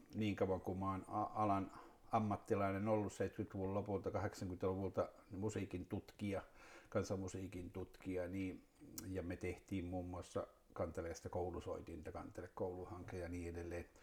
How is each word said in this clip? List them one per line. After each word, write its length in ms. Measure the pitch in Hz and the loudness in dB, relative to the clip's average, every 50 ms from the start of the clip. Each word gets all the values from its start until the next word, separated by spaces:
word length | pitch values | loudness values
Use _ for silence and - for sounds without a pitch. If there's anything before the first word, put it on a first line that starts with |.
| - - - | -16 -6 0
niin 200 | 104 107 104 95 | 2 2 4 4
kauan 260 | - 101 95 92 90 | 4 4 4 4 2
kuin 160 | - 101 90 92 | 2 0 0 2
mä 120 | 95 95 | 2 2
oon 140 | 95 92 - - | 2 0 -2 -2
a-, 360 | 98 104 101 - - 110 107 | 0 0 0 2 2 4 4
alan 280 | 104 98 98 95 - - - - - - - - - | 6 6 4 2 0 -4 -10 -14 -16 -18 -20 -4 2
ammattilainen 760 | - 113 110 104 101 - - - 110 98 101 98 98 95 104 110 | 2 4 4 4 2 2 2 2 4 6 6 4 4 4 4 4
ollut 260 | 107 107 104 95 - | 4 4 4 2 2
seitsemänkymmentäluvun 600 | - 98 95 - - 104 - - 98 92 95 98 | 2 0 0 2 0 -4 -2 -2 -2 0 2 2
lopulta, 380 | 101 98 104 98 92 - 90 | 2 2 2 2 2 2 2
kahdeksankymmentäluvulta 960 | 85 98 95 101 - - 104 90 92 - - 92 92 95 98 92 - - 87 - - - - - | 2 2 2 0 0 -2 -4 -4 -2 2 2 2 4 4 2 2 2 2 2 2 0 -10 -16 -10
musiikin 540 | 101 92 104 107 - 104 95 - - 90 92 | -4 -2 0 0 0 0 -2 -2 -2 -4 -4
tutkija, 560 | - 104 95 - - - - 104 101 95 92 - - - - - - - - - - | -2 -2 -4 -4 -4 -6 -4 -2 0 0 0 -2 -6 -12 -18 -18 -18 -18 -18 -8 0
kansanmusiikin 840 | - 107 95 - 101 95 95 90 - 95 95 90 - 90 87 90 | 2 2 2 2 2 -2 -2 -2 -2 -4 -4 -4 -4 -6 -6 -6
tutkija, 560 | - 95 92 - - - - 92 92 90 87 87 | -4 -6 -6 -6 -8 -8 -4 -2 0 0 0 0
niin, 360 | 95 95 95 92 87 - - - - - - - 110 101 95 98 | 0 0 0 0 -2 -4 -10 -18 -20 -20 -18 -14 -10 -8 -6 -4
ja 160 | 92 92 82 | -2 -2 -2
me 140 | 87 90 - | -2 -2 -2
tehtiin 480 | - 90 87 - - - 101 95 87 | -2 -2 -2 -4 -4 -4 -2 -2 0
muun 200 | 87 90 90 87 | 0 0 -2 -2
muassa 420 | 90 90 90 90 - - 98 - - - - - - - | -2 -4 -4 -4 -2 -2 -2 -2 -4 -6 -16 -20 -6 -2
kanteleesta 560 | - 92 82 82 92 80 82 82 - - - | -2 0 0 0 -2 -2 -2 -4 -4 -4 -2
koulusoitinta, 840 | - 90 90 87 85 85 - - 76 - - - 82 80 80 - | 0 0 0 0 -2 -2 -2 -4 -4 -4 -6 -8 -8 -8 -8 -6
kantelekouluhanke 1080 | 78 85 85 - - - 87 - - - 104 92 90 92 90 90 90 90 87 - 95 92 | -6 -6 -6 -8 -8 -8 -8 -6 -4 -2 0 0 0 -2 -4 -6 -6 -8 -8 -6 -4 -4
ja 120 | 87 85 | -2 -2
niin 200 | 87 87 85 85 | -2 -2 -2 -2
edelleen, 360 | 82 85 85 85 87 87 - - - - | -2 -2 -2 -2 -2 -4 -4 -8 -12 -18